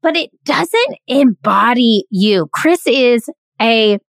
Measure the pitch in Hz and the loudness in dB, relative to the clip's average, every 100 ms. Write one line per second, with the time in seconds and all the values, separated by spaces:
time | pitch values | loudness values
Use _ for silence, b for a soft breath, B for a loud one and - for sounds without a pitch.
0 | 330 330 302 _ - 294 339 453 523 - | -2 -4 -6 _ -6 -4 -2 -2 -2 -6
1 | - 269 269 190 - 196 220 247 240 214 | -4 0 2 0 -2 0 0 2 2 0
2 | - 190 208 196 156 - 311 349 - 269 | -2 -2 0 0 -2 -2 0 0 0 0
3 | 247 240 226 - _ _ 226 226 220 202 | 2 0 -2 -18 _ _ 0 2 2 0
4 | _ | _